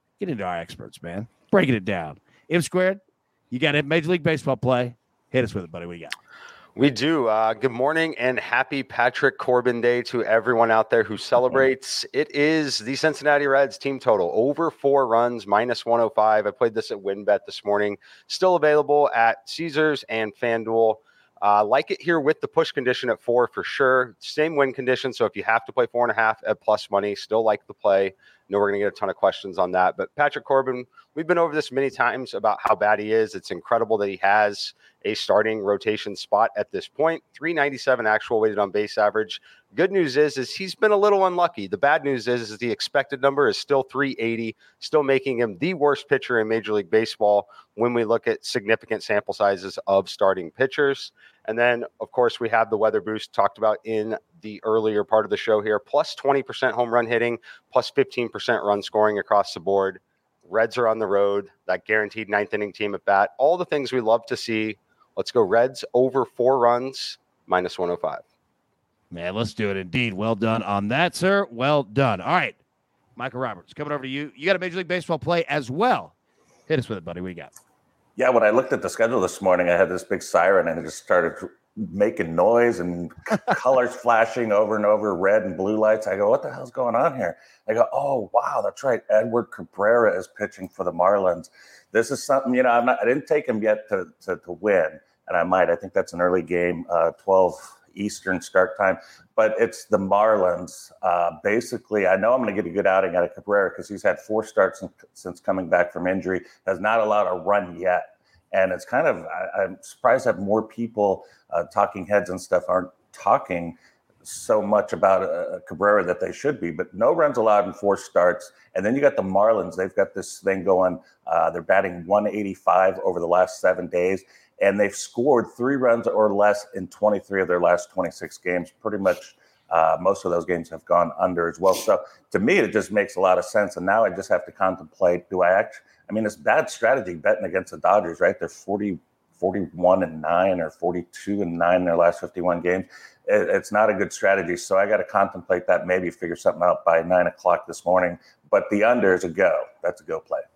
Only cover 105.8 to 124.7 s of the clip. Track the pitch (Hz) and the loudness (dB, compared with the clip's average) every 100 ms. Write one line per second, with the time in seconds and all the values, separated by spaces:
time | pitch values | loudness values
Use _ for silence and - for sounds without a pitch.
105.8 | 87 87 90 95 85 92 - _ - 90 | 0 -2 -4 -2 -4 -6 -8 _ -6 -4
106.8 | 107 113 107 104 92 90 87 101 90 85 | 0 0 2 2 0 -2 0 0 -2 -4
107.8 | 90 87 - _ _ _ _ 98 95 90 | 0 0 -2 _ _ _ _ 0 0 -2
108.8 | - 127 160 104 80 85 92 95 95 95 | -4 0 0 -2 -6 -8 -6 -4 -4 -6
109.8 | - - 123 131 123 101 98 107 110 - | -20 -2 2 2 0 -2 0 0 -2 -6
110.8 | 117 110 101 92 - _ _ 85 85 98 | -6 0 0 0 -8 _ _ -6 -2 0
111.8 | 101 98 90 104 95 92 - 90 - 92 | 0 -2 -2 0 0 -8 -2 -2 0 -2
112.8 | 90 _ _ - 101 135 - 87 85 101 | -4 _ _ -6 0 0 0 -6 -8 -12
113.8 | _ _ _ _ - - - 107 101 104 | _ _ _ _ -18 -8 -2 0 2 0
114.8 | 101 101 98 95 92 85 92 92 - 78 | 0 0 2 2 0 -4 -6 -10 -12 -2
115.8 | 101 104 87 87 87 85 143 131 87 78 | 2 2 2 -2 -6 -4 -4 -4 -6 -6
116.8 | 90 92 120 170 147 120 110 104 98 85 | -8 -2 0 2 0 2 2 2 0 -2
117.8 | 101 95 - 90 90 87 - _ _ - | -2 -2 -2 2 2 2 -6 _ _ -4
118.8 | 101 135 143 - 95 98 107 110 87 90 | -2 2 2 2 0 2 4 2 -2 -4
119.8 | 95 - 98 98 - - 98 95 90 92 | -4 -2 -2 -4 -12 -6 -4 -2 2 2
120.8 | 92 85 - _ - 82 80 82 82 95 | 2 -2 -12 _ -4 0 0 -2 0 2
121.8 | 98 87 82 101 104 104 101 92 - 90 | 0 -4 0 0 0 -2 -6 -2 2 4
122.8 | 95 92 95 87 85 87 92 - 92 90 | 2 0 -4 -2 0 2 2 0 0 0
123.8 | 87 87 90 95 - _ _ - 98 | -2 -2 0 -2 -8 _ _ 0 2